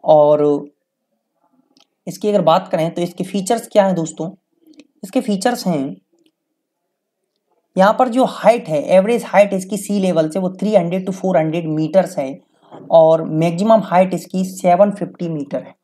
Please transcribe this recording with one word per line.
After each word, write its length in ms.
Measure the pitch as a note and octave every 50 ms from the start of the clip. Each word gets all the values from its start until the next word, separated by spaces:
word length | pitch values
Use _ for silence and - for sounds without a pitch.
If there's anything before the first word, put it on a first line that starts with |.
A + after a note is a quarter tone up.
| -
और 600 | - D#3 D3+ D3 D3 D3+ D3+ D3 D3 D3 C#3+ - - _ _ _ _ _ _ _ _ _ _ _ _ _ _ _ _ _ _ _ _ _ _ _ _ _ _ _
इसकी 220 | - F3+ - - G#3
अगर 140 | G#3 G3+ F3
बात 260 | D#3+ D#3+ F#3+ F#3 -
करें 260 | - E3+ D#3 E3+ -
तो 80 | - F3
इसके 220 | F3 - - F#3+
features 440 | F#3 - G3+ F#3+ - A#3+ A3+ A3+ -
क्या 180 | _ G#3+ G3
हैं 80 | G3 F#3
दोस्तों, 360 | E3 D#3+ D#3 - - D#3+ F3+ F#3+ _ _ _ _ _ _ _ - _ - _ _ _ -
इसके 160 | F#3+ - C4
features 460 | - - G#3 F#3+ - B3 A#3+ A#3 -
हैं 300 | F#3+ E3+ D3 C3+ C#3+ F#3 - _ _ _ _ _ _ _ _ _ _ _ _ _ _ _ _ _ _ _ _ _ _ _ _ _ _ _ _ _ _ _ _ _ _ _
यहाँ 200 | F#3 F#3 G3+ A3 A3
पर 100 | B3+ B3
जो 160 | A3+ C4 B3+
हाइट 440 | G3+ - - - G3 A#3 A#3+ - -
है, 140 | D#3 D3 C#3
एवरेज 420 | - F3+ F#3 F#3+ G#3+ A#3+ A#3 -
हाइट 280 | - - F#3+ G#3 G3 G3
इसकी 240 | F#3+ F#3 F#3+ G#3+
सी 220 | G3 - - G3+ G#3
लेवल 300 | F#3+ F#3 F3 E3 D#3 D#3
से 100 | D#3 F#3+
वो 120 | F#3 F3+
थ्री 260 | F#3 - F#3+ G#3 G#3+
हंड्रेड 300 | F#3+ E3+ E3+ F3 F#3+ F#3
to 80 | F#3+ F#3
फ़ोर 240 | - - F#3 F#3 E3+
हंड्रेड 300 | D#3+ D#3+ D#3 F3 E3 D#3
मीटर्स 500 | D#3 D#3 D#3 D3+ D3+ - C#3 - - -
है, 220 | C#3 C3 F#3 F#3 _ _ _ _ _ _ - - - -
और 320 | - E3 D#3+ D#3+ D#3+ D#3+ E3
मैक्सिमम 580 | - D#3 D#3 D#3+ E3+ E3+ E3+ G3 A3 A3+ A3
हाइट 340 | - - E3+ F3+ F#3+ F#3 -
इसकी 300 | F3 - - - F#3 F#3+
सेवन 460 | F#3 - - - F3+ F3 F3 G3+ G#3
फिफ्टी 380 | G3 F#3+ F3+ - - - F3 E3
मीटर 340 | E3 D3 C#3 - - B2+ -
है। 120 | - - _